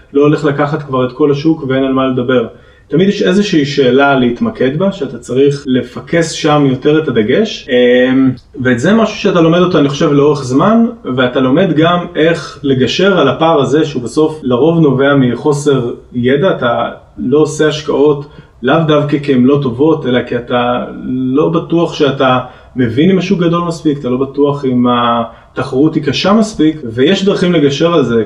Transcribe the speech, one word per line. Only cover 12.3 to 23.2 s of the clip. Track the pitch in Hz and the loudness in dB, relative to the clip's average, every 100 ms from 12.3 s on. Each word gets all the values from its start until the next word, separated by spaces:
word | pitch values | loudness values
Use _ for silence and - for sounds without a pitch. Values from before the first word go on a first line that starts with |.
| 160 - - | 0 -6 -8
לגשר | 139 127 120 165 196 180 | -2 0 0 0 2 2
על | 135 | 0
הפער | 123 160 156 | 0 0 2
הזה, | 123 151 156 | 2 0 0
שהוא | 131 | -4
בסוף | 117 156 156 - | -6 -2 -2 -2
לרוב | 123 123 156 165 | -2 0 2 4
נובע | 147 123 139 139 | 2 2 2 2
מחוסר | 123 113 151 143 147 131 120 - - | 2 0 -2 0 0 0 -2 -8 -10
ידע, | 123 120 143 190 | -4 0 2 0
אתה | 147 123 113 - - - - | 0 -2 -2 -4 -8 -20 -8
לא | 127 147 | -2 0
עושה | 143 - 151 | 0 0 0
השקעות | 139 - 135 147 143 - - - _ 123 | 0 -4 2 2 2 -6 -18 -20 _ 0
לאו | 160 156 | 0 2
דווקא | 151 139 139 | 0 0 -2
כי | 143 | 0
הן | 127 | 2
לא | 127 143 | 4 2
טובות, | 131 113 160 156 127 | 0 0 0 2 0
אלא | 123 117 | -2 -2
כי | 120 | -6
אתה | 117 123 120 123 - 123 131 | -4 -2 -2 -4 -6 -10 -8
לא | 127 127 135 165 | -4 -2 0 0
בטוח | 165 - 165 165 | -2 -2 -2 -2
שאתה | - 139 135 131 127 - - - 127 | 0 -2 0 0 0 -4 -16 -14 -4
מבין | 117 117 180 | -2 2 2
אם | |
השוק | 185 | 2